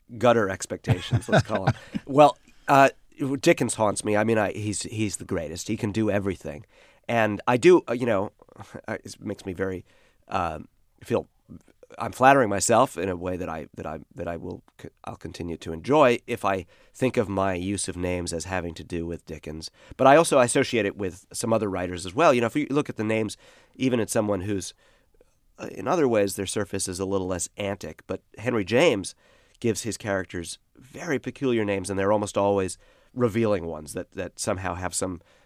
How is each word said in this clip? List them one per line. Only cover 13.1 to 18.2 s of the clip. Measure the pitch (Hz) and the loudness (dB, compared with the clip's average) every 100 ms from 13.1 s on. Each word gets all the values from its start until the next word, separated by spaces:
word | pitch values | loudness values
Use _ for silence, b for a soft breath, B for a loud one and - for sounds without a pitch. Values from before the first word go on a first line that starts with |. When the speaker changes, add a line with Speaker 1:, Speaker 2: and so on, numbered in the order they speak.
| 87 | -4
Speaker 1:
way | 90 90 | -6 -6
that | 85 | -8
I, | 80 71 | -10 -12
that | - 92 | -12 -12
I, | 80 - | -12 -14
that | - 87 | -10 -8
I | 85 | -8
will | 90 92 _ _ | -10 -14 _ _
c-, | - _ | -20 _
I'll | - - | -16 -14
continue | 80 - 87 80 | -14 -10 -8 -8
to | - | -8
enjoy | 80 80 151 131 120 - | -8 0 6 6 4 -2
if | 117 | -4
I | 101 95 87 b b | -2 -2 -6 b b
think | - 131 - | -2 -2 0
of | 101 | 0
my | 95 95 | 0 0
use | 90 95 101 - | -2 -4 -4 -6
of | 87 | -4
names | 90 90 | -2 -2